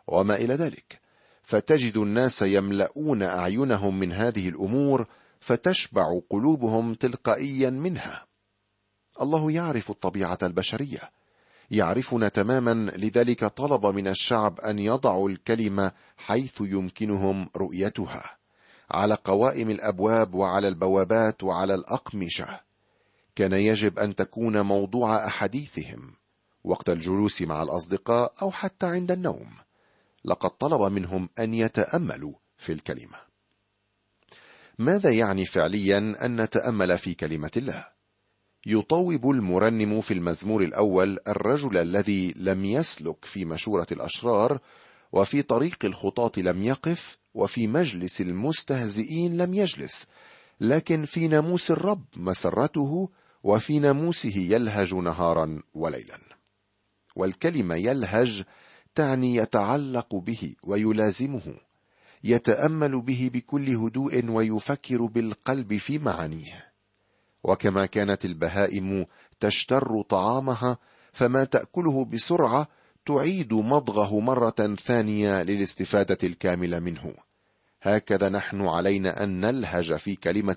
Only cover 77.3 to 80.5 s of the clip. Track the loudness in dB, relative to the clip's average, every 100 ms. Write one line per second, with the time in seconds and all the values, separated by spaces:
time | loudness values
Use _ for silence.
77.3 | _ _ _ _ _ 0 0 2 2 2
78.3 | 0 -4 -2 0 0 2 2 0 -2 -2
79.3 | 0 0 -2 -2 -2 -2 -2 -4 -4 0
80.3 | 0 0